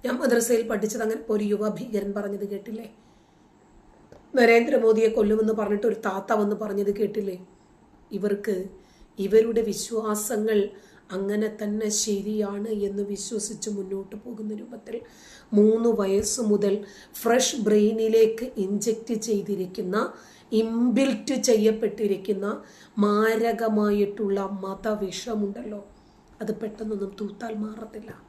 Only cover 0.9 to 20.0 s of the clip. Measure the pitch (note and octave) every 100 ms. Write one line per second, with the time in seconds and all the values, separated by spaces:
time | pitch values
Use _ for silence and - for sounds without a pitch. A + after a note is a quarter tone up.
0.9 | A#3+ A3 A3+ - G#3+ G#3 G3+ G#3+ E3+ -
1.9 | G#3+ G3+ G3+ G3+ G3+ G3+ G3 A#3 A3 A3
2.9 | - _ _ _ _ _ _ _ - -
3.9 | - - - - C4+ A#3 A#3 A#3+ C4 A3+
4.9 | A3 A3 A3 G#3 A3 A3 A3 G3+ G3+ A#3
5.9 | A3 G#3 F#3+ F#3+ G#3+ G#3 G3+ G#3+ G3 G3+
6.9 | G3+ G#3 G#3+ G3 F#3 - - _ _ _
7.9 | - _ G3 G3+ G3+ A3 F#3 F#3+ - -
8.9 | _ - - F#3+ A3 A#3 A3+ G#3 F#3+ -
9.9 | A3+ G#3+ G#3 - A3 A3 G#3 G3+ - -
10.9 | - _ F#3 G3 G#3 G#3+ G#3+ G#3 G#3 G#3+
11.9 | G#3 A3 G3+ G3+ G#3+ G3+ G3+ A3 G#3 G3+
12.9 | G3+ G3+ G3+ - A3 G#3+ A3 G#3+ G3+ F#3+
13.9 | G3 F#3+ G#3+ B3 G#3+ G#3+ G#3+ - - -
14.9 | A3+ - - - - - G#3 G#3+ A3+ A#3
15.9 | G3+ G3 G3 G#3+ - G#3+ G3+ G3+ G#3 -
16.9 | - - - A3+ A#3+ B3+ C#4+ G#3 G#3 G#3
17.9 | A3 A3 A3 A3 - B3+ - F#3+ G3+ A3+
18.9 | G#3+ - A3 A#3 G#3 F#3 F#3+ F3+ - F3+
19.9 | G3+